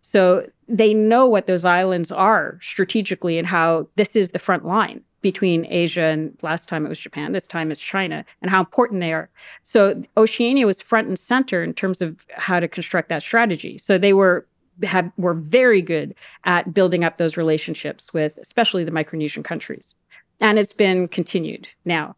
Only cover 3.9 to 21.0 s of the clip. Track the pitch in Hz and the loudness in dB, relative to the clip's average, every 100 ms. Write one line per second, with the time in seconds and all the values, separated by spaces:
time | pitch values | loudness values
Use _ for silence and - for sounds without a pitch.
3.9 | - 202 226 185 185 - 175 160 202 196 | -2 0 2 0 -4 -2 -2 0 -2 -2
4.9 | - _ _ 202 185 190 170 165 175 170 | -6 _ _ -4 0 0 0 0 -2 -2
5.9 | 180 160 156 156 - 160 165 - 160 151 | 0 0 0 -6 -8 -6 -6 -6 -6 -6
6.9 | 160 - - 156 185 - 175 160 151 - | -8 -12 -10 -6 -6 -6 -8 -6 -8 -6
7.9 | 196 185 156 - _ 185 190 175 - 247 | -6 -4 -8 -14 _ -2 0 0 0 0
8.9 | 196 170 160 160 _ - - - 220 202 | 0 -4 -4 -8 _ -20 -20 -2 4 4
9.9 | - - - 220 - 240 269 220 185 - | 2 -4 2 2 2 2 2 2 0 0
10.9 | 220 220 185 - 247 262 180 170 170 196 | 0 0 -8 -2 0 0 -4 -4 -4 -4
11.9 | 180 170 160 - - - 180 170 - 165 | -4 -6 -8 -20 -12 -2 -2 -2 -6 -4
12.9 | 180 - 160 - 233 233 165 - - - | -4 -4 -8 -2 0 0 -2 -8 -14 0
13.9 | 190 202 196 190 180 - _ _ _ 185 | 2 4 4 4 2 -4 _ _ _ -2
14.9 | 185 175 - 175 165 151 240 254 208 165 | -2 -2 -4 -2 -2 0 2 4 4 2
15.9 | 160 143 - - - - 175 - 175 185 | -4 -6 -14 -20 -8 0 0 0 0 2
16.9 | 170 170 - 170 165 160 156 - 160 156 | 2 -2 -2 -4 -2 0 -2 -4 -10 -10
17.9 | - - 165 151 - - - 233 190 160 | -12 -8 -4 -4 -6 -6 -2 0 0 -4
18.9 | 160 151 160 151 151 147 165 - - - | -4 -6 -6 -6 -6 -10 -10 -10 -16 -16
19.9 | - _ - _ _ 220 214 196 - 196 | -20 _ -20 _ _ 2 2 0 2 2
20.9 | 185 | 2